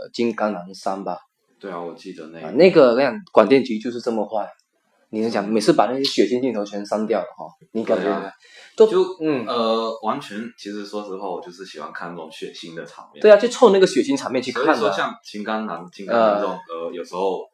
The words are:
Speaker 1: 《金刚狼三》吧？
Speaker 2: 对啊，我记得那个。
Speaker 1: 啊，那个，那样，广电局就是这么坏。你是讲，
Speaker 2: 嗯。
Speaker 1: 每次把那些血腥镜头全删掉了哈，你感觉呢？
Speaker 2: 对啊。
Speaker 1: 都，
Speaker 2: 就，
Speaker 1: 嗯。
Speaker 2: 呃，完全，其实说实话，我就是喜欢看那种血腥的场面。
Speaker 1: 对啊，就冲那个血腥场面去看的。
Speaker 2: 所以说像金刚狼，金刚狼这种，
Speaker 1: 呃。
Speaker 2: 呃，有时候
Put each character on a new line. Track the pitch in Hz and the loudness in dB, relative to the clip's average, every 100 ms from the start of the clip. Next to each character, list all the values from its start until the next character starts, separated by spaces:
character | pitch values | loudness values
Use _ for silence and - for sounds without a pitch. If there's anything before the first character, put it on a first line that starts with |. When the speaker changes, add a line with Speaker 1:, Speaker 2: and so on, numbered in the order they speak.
| - | -10
Speaker 1:
《金 | - 117 | -4 -2
刚 | 113 107 | 0 -2
狼 | 92 90 | -4 -10
三》 | 92 101 98 | -10 -6 -6
吧？ | 92 87 _ _ _ _ | -6 -10 _ _ _ _
Speaker 2:
对 | 101 | -12
啊， | 85 | -10
我 | 85 80 | -10 -12
记 | 95 | -16
得 | 85 78 | -16 -16
那 | 82 | -14
个。 | 85 | -2
Speaker 1:
啊， | |
那 | 113 185 | 6 8
个， | 170 127 | 8 8
那 | 117 | 6
样， | 139 110 - | 2 -2 0
广 | - 104 | 4 6
电 | 135 | 6
局 | 113 107 | 4 -4
就 | 123 | -6
是 | 120 | -6
这 | 120 | -4
么 | 113 101 | -4 -4
坏。 | 110 95 - _ _ _ _ _ | -6 -8 -12 _ _ _ _ _
你 | 110 | -4
是 | 113 | -2
讲， | 110 101 | -2 0
Speaker 2:
嗯。 | |
Speaker 1:
每 | 110 | 0
次 | 107 | 2
把 | 104 107 | 2 2
那 | 131 | 0
些 | |
血 | 139 - 101 | -2 0 0
腥 | 123 | 0
镜 | 131 | -2
头 | 107 | -4
全 | 104 101 101 | -6 -8 -6
删 | 107 107 | -4 -2
掉 | 104 | -2
了 | 87 | -4
哈， | - 78 _ _ | -12 -18 _ _
你 | 110 | -6
感 | 110 107 | -2 -2
觉 | |
呢？ | 101 98 | 0 -4
Speaker 2:
对 | 95 | -6
啊。 | - _ - - - | -14 _ -20 -4 4
Speaker 1:
都， | 214 | 4
Speaker 2:
就， | 180 180 185 | 4 -2 -2
Speaker 1:
嗯。 | 156 135 113 | -2 -2 -2
Speaker 2:
呃， | 120 113 113 113 113 | -2 0 0 -2 -6
完 | 107 139 | -6 -6
全， | 143 101 117 - | -6 -12 -12 -12
其 | 101 | -12
实 | 104 101 | -10 -10
说 | 104 | -10
实 | 104 95 | -10 -10
话， | 98 | -8
我 | 82 | -10
就 | 90 | -12
是 | 87 95 | -16 -16
喜 | 76 | -14
欢 | 78 | -14
看 | - 85 | -12 -12
那 | 87 | -14
种 | 78 | -16
血 | - 92 | -14 -14
腥 | - 85 82 | -14 -16 -14
的 | - | -16
场 | - - | -18 -20
面。 | - | 4
Speaker 1:
对 | 214 | 8
啊， | 208 | 8
就 | 240 | 6
冲 | - 233 | 4 6
那 | 196 | 6
个 | 180 | 4
血 | 139 | 2
腥 | 139 139 | 0 -2
场 | 104 | -2
面 | 127 | -4
去 | - | -4
看 | - 151 | -2 0
的。 | 131 | 0
Speaker 2:
所 | 110 | 0
以 | |
说 | 98 | -2
像 | 135 - | -4 -8
金 | - 104 | -14 -10
刚 | 107 110 107 | -6 -6 -6
狼， | 87 90 | -10 -14
金 | - 95 | -14 -2
刚 | 117 | 2
狼 | 110 101 | 4 2
这 | 98 | -2
种， | |
Speaker 1:
呃。 | 92 - 85 85 | -6 -10 -10 -8
Speaker 2:
呃， | |
有 | 85 | -10
时 | 85 90 | -8 -4
候 | 95 90 - | -2 -2 -8